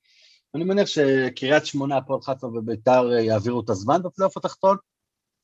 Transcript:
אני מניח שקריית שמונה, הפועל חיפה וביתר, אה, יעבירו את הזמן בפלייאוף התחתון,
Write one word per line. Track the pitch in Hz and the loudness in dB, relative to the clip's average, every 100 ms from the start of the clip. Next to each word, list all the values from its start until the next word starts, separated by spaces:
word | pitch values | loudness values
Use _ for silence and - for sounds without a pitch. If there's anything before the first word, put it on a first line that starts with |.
| _ _ _ _ _ | _ _ _ _ _
אני | 143 | -6
מניח | 175 196 196 | -2 0 2
שקריית | - 139 135 127 127 131 151 151 | 2 2 2 0 -2 0 0 0
שמונה, | 147 139 139 | -4 -2 -2
הפועל | 135 135 | -2 -6
חיפה | - 135 127 | -4 -8 -6
וביתר, | 117 110 110 127 127 123 | -8 -6 -2 2 4 4
אה, | 120 | 2
יעבירו | 113 110 107 123 | 2 0 0 -4
את | 113 | -4
הזמן | 104 104 160 | -4 0 0
בפלייאוף | 180 - 190 190 | -2 -2 -2 -2
התחתון, | 175 - 190 196 _ _ _ _ _ _ | -8 -2 0 0 _ _ _ _ _ _